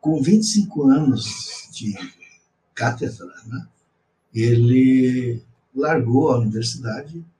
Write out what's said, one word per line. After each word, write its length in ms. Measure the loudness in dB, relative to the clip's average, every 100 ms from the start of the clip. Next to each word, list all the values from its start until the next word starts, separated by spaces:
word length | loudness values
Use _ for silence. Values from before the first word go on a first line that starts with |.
Com 220 | -2 -2
vinte 200 | 2 2
e 40 | 2
cinco 420 | 0 -2 0 2
anos 380 | 4 2 0 -4 -10 -14 -16 -18
de 200 | -12 -10 -10 -12 _ -20 _ _ _ _
cátedra, 520 | -6 -6 -4 -8 -10 -20 -20 -14
né, 220 | -12 -12 _ _ _ _ _ _
ele 1080 | -2 2 4 4 6 6 4 2 0 -4 -8 -12 _ _
largou 580 | -4 -2 0 2 2 2
a 60 | 0
universidade 880 | 0 -2 -6 -6 -8 -10 -12 -16 -18